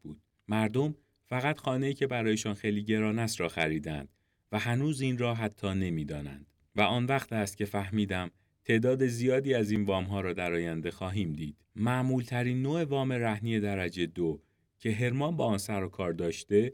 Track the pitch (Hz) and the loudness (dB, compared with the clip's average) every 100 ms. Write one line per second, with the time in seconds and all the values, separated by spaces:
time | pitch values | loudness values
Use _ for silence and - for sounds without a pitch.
0 | 76 76 _ _ - 107 107 117 151 151 | -16 -18 _ _ -4 0 0 2 0 -2
1 | _ _ _ 127 131 151 - 131 135 143 | _ _ _ -2 -2 -2 -2 0 0 0
2 | 135 123 113 110 110 101 110 104 104 110 | -2 0 2 2 0 -2 -2 0 2 2
3 | 107 110 113 - 85 - 80 78 78 73 | 2 2 0 0 -2 0 0 0 -2 -6
4 | 69 _ _ _ _ 104 120 120 143 139 | -8 _ _ _ _ -4 0 0 0 0
5 | 131 123 120 113 110 - 101 95 92 82 | -2 0 0 0 -4 -2 -2 0 0 -2
6 | 73 73 71 69 71 _ _ - 104 120 | -4 -6 -8 -12 -18 _ _ 2 2 2
7 | 123 135 - 113 101 - 101 104 98 107 | 2 0 0 -2 -2 -2 -4 -2 -2 0
8 | 101 92 90 - _ _ - 113 123 131 | 0 0 -4 -10 _ _ 2 4 4 4
9 | 131 117 123 131 139 123 104 107 101 95 | 2 2 2 2 2 2 2 2 2 0
10 | 92 98 92 90 90 85 85 82 78 - | 0 -2 -2 -2 0 0 0 -2 -4 -6
11 | 95 98 87 76 78 73 _ 101 113 127 | -4 -2 -2 -4 -6 -10 _ -2 0 2
12 | 127 131 120 123 123 127 135 160 156 139 | 0 0 -2 -2 0 0 0 0 0 0
13 | 131 127 117 104 113 113 104 98 90 87 | 0 0 0 0 0 0 2 0 -2 0
14 | 85 85 82 73 - _ _ _ 113 110 | -2 0 0 -2 -8 _ _ _ -2 0
15 | 123 127 147 165 120 101 98 104 92 - | 0 0 0 0 0 0 0 -2 -4 -2
16 | 90 85 87 82 - 101 120 | -2 0 -2 -4 2 4 4